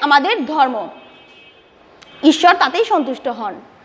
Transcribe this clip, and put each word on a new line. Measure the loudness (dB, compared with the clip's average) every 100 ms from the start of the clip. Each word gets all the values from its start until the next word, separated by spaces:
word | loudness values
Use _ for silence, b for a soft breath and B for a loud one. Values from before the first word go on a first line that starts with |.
আমাদের | 2 2 2 -2 -2
ধর্ম। | 0 0 -2 -10 -14 -20 -20 _ _ _ _ _ _ _ _ -20 0
ঈশ্বর | 2 4 4
তাতেই | 4 0 -2
সন্তুষ্ট | -2 -2 -2 -6 -8
হন। | -8 -10 -12 -18 _